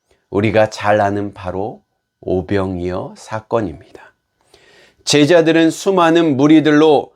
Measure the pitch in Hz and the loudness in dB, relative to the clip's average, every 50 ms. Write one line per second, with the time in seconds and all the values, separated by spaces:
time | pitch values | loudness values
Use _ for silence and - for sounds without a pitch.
0 | _ _ _ _ _ _ 92 98 127 110 90 110 107 107 - - 101 104 104 104 | _ _ _ _ _ _ -4 -2 -2 0 2 0 0 0 -2 -4 -2 0 0 0
1 | 101 101 101 101 101 101 95 - 92 90 90 92 98 117 180 214 _ _ _ _ | 0 0 -2 -4 -6 -8 -12 -12 -12 -10 -8 -8 -10 -10 -12 -16 _ _ _ _
2 | _ _ _ _ - - 92 92 90 - 101 98 95 95 92 87 87 90 90 98 | _ _ _ _ -8 -4 -4 -4 -4 -4 -4 -4 -4 -4 -6 -8 -8 -8 -8 -8
3 | 120 196 214 - - - 110 110 - _ 117 117 107 87 - - - _ - - | -10 -12 -16 -20 -16 -14 -14 -14 -8 _ -4 -4 -4 -6 -10 -14 -20 _ -20 -20
4 | - - _ _ _ _ _ _ _ _ _ _ _ _ _ _ _ _ _ _ | -20 -20 _ _ _ _ _ _ _ _ _ _ _ _ _ _ _ _ _ _
5 | _ - 147 147 147 143 180 170 160 160 160 165 160 160 160 - - 196 196 180 | _ 0 2 2 4 4 4 4 4 4 2 2 2 0 0 -2 -4 -2 0 2
6 | 170 165 165 170 165 160 139 123 143 151 160 156 147 156 147 147 156 156 147 123 | 2 2 2 2 2 0 0 0 2 4 4 4 4 2 2 4 4 4 2 2
7 | - - _ | -2 -6 _